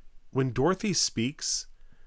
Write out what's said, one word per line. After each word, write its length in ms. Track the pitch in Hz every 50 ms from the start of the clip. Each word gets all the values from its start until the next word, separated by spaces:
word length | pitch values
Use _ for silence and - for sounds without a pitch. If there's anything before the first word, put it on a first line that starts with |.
| - - - - - -
when 220 | - 127 131 131 113
Dorothy 400 | 123 131 170 190 - - 208 160
speaks, 760 | - - - - 113 110 131 147 - - - - - - - - - - - - - -